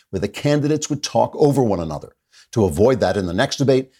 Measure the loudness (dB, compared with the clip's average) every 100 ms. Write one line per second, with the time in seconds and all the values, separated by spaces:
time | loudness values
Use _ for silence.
0 | _ -6 -6 -4 -2 0 0 -2 -4 -6
1 | -4 0 0 2 2 2 0 0 -4 -8
2 | -12 -20 _ _ _ 0 2 4 4 4
3 | 2 0 -2 0 -2 0 2 2 0 _